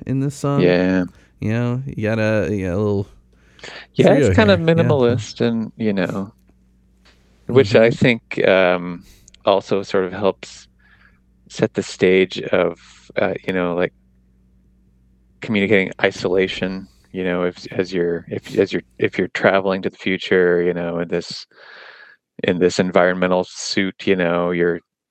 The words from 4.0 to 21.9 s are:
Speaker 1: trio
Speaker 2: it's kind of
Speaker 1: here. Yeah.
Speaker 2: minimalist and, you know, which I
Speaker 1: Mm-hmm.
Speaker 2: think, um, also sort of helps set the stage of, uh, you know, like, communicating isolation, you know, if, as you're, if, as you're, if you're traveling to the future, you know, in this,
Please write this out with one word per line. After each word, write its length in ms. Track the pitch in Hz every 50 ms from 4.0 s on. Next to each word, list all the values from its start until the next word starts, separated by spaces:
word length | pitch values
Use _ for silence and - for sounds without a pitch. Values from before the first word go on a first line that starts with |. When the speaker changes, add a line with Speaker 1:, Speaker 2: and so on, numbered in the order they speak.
| - 175 202
Speaker 1:
trio 120 | 277 285 104
Speaker 2:
it's 80 | 92 -
kind 140 | 220 202
of 80 | 196 170
Speaker 1:
here. 100 | 165 165
Yeah. 40 | 170
Speaker 2:
minimalist 680 | 165 170 160 151 135 123 120 120 110 107 - - - 117
and, 280 | 120 117 113 110 107 -
you 160 | - 113 107
know, 420 | 98 98 87 - - 98 98 110 - _ _ _ _ _ _ _ _ _ _ _ _ _ _ _ _ _ _ _ _ _ _ -
which 280 | 117 131 135 101 120
I 140 | 120 113 117
Speaker 1:
Mm-hmm. 60 | - -
Speaker 2:
think, 500 | 185 135 117 117 _ - - - - -
um, 560 | 95 92 95 90 90 90 87 90 87 87 - - - _ _ _ _ - -
also 380 | 107 98 98 - - 107 98
sort 240 | 101 - - 98 95
of 60 | 90 92
helps 540 | 98 104 95 - - - - - - - _ _ _ _ _ _ _ _ _ _ _ _ _ _ _ _ -
set 240 | - - 117 110 -
the 80 | 104
stage 580 | 98 - - - 101 92 92 92 95 90 - -
of, 720 | - - - 92 87 85 85 - - - - - _ - -
uh, 180 | - 104 95 80 - - -
you 40 | 95
know, 200 | 92 90 87 85
like, 180 | 87 90 - _ _ _ _ _ _ _ _ _ _ _ _ _ _ _ _ _ _ _ _ _ _ _ _ _ _ _ _ _ -
communicating 500 | - - 110 101 98 98 110 98 95 - - -
isolation, 880 | - 98 - - - 92 90 95 95 95 - - 92 92 95 92 95 - _ _ _ _
you 120 | - 95 92
know, 200 | 90 87 90 90
if, 200 | 90 87 - - - -
as 180 | - 92 87
you're, 320 | 95 87 87 85 85 82 - -
if, 260 | 107 95 - - - -
as 120 | 98 -
you're, 120 | 101 87 - _ _ -
if 180 | 110 107 - -
you're 120 | - -
traveling 520 | - - - 104 92 95 95 98 95 95
to 80 | 92 98
the 80 | - -
future, 640 | - 95 92 92 - - 98 92 90 87 85 87
you 140 | 87 90 87
know, 240 | 87 87 85 85 85
in 80 | 85 82
this, 400 | 87 85 85 - - - - _ _ _ - - - - - -